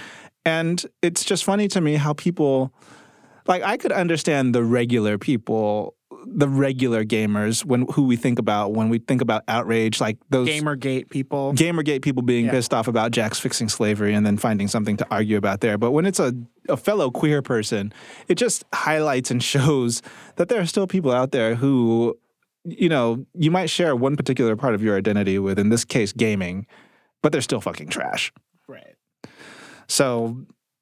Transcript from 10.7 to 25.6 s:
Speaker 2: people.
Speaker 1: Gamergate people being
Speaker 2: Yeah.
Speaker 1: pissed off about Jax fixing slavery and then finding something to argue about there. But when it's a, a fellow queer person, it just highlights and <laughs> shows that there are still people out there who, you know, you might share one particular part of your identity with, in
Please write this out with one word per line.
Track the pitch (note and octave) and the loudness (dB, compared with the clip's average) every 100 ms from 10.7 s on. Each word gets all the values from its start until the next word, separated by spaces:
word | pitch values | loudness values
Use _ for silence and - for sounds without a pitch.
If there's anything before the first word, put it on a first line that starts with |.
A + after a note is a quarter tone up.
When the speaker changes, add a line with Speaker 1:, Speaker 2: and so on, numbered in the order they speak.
| C#3+ C3+ C3 - | -4 -4 -6 -6
Speaker 2:
people. | C#3 C3+ C#3+ C#3 | -8 -4 -4 -2
Speaker 1:
Gamergate | C3+ E3 E3+ D3+ C#3 | 2 2 0 0 -2
people | C#3+ B2+ | -2 -2
being | B2 A#2+ A#2 | 0 2 2
Speaker 2:
Yeah. | |
Speaker 1:
pissed | B2+ A#2 | 0 0
off | B2 A2+ | -2 0
about | A#2 A2+ | 0 0
Jax | A#2+ G#2+ - | 0 -2 -4
fixing | A#2+ - A2 | -4 -4 -4
slavery | - G#2+ G#2 G#2 | -2 0 0 0
and | G#2 G#2 | 2 2
then | G#2 | 2
finding | A#2 G#2 G2+ | 0 0 0
something | A#2 G#2+ G#2 | -2 -2 -2
to | - | -2
argue | G2+ G#2+ G#2 | -2 0 0
about | G2 G2 | 0 0
there. | A#2 G#2 | 0 0
But | A#2 | 2
when | D3 F#3 | 2 0
it's | F#3+ | 0
a, | C#3 B2 A#2 _ - | -2 -2 -10 _ -4
a | C3+ | -2
fellow | - G#3 C#3 | 0 0 0
queer | - D#3 D3 | 0 0 0
person, | - A#2+ G#2+ G#2+ G2+ - - - - | 0 -2 0 -2 -4 -10 -20 -16 -4
it | F3 | 0
just | A#3+ - - | 0 -2 -6
highlights | - D3+ D#3 D3+ C3 C3 | -4 0 0 2 0 -2
and | B2 | -2
<laughs> | - | 0
shows | C#3 C3+ C#3 A#2+ A#2 - - - - | 2 2 2 0 -2 -8 -20 -16 -4
that | F3 | 0
there | A#3 | 0
are | E3+ | 0
still | - F#3+ | 0 0
people | F#3+ D3 | 0 2
out | B2 C3 | 2 2
there | C3+ A2+ A#2 | 2 0 0
who, | C#3 C3 A#2 A2+ A#2 - _ _ _ _ F3 | 2 2 4 2 0 -2 _ _ _ _ -12
you | - F3 | 0 2
know, | D3+ A#2 A#2 C3+ | 2 0 -2 -6
you | F3 D#3 | 0 2
might | F3+ E3 | 2 0
share | - E3+ B2 | 0 0 2
one | C3+ D3 | 0 0
particular | - B2+ A#2 A2 | -2 0 2 2
part | C3+ G#2 | 0 0
of | |
your | A2 G2 | 2 2
identity | G2+ G#2 G2 G2 | 2 2 2 0
with, | G2 | 0
in | F#2+ | 2